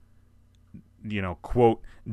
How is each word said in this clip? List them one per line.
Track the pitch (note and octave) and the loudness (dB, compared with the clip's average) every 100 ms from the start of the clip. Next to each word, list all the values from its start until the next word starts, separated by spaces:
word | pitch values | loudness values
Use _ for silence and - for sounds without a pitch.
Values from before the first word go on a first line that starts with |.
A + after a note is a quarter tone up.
| - _ - _ _ _ _ - - _ | -20 _ -20 _ _ _ _ -20 -20 _
you | G#2+ G#2 | -8 -6
know, | F#2+ E2+ | -6 -8
quote, | - A#2+ A#2 A2 - - - | -4 4 4 4 -4 -16 -12